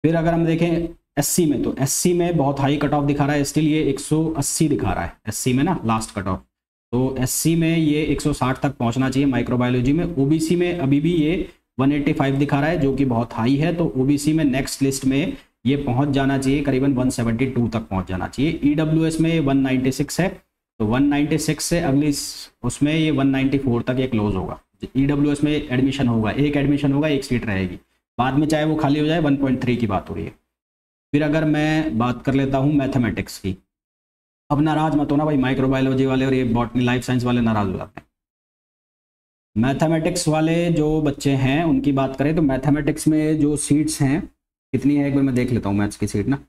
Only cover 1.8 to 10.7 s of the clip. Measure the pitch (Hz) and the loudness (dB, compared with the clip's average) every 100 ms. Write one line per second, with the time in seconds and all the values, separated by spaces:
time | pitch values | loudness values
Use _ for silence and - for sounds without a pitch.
1.8 | 135 - 180 175 170 165 139 139 135 147 | -4 0 0 2 0 0 0 0 0 0
2.8 | 147 147 143 143 143 147 139 - 156 156 | 0 0 0 0 0 0 0 0 2 2
3.8 | 139 135 - 156 160 151 139 - 156 120 | 0 -2 -2 -2 0 -2 -4 0 0 0
4.8 | 98 90 85 - - - 131 127 160 185 | -2 -4 -6 -8 -10 -4 -2 0 0 0
5.8 | 110 113 110 104 95 92 _ _ _ _ | -2 -2 -4 -8 -6 -6 _ _ _ _
6.8 | _ 120 131 131 127 - 160 165 165 165 | _ -2 -2 -2 -4 -2 0 2 2 2
7.8 | 156 147 151 139 151 139 127 131 143 135 | 2 0 0 -2 -2 -2 -2 -2 -4 -2
8.8 | 117 120 131 135 143 120 117 123 123 123 | -2 0 0 2 2 0 0 0 0 0
9.8 | 123 156 170 170 139 160 160 175 175 | 2 0 0 0 2 2 2 0 0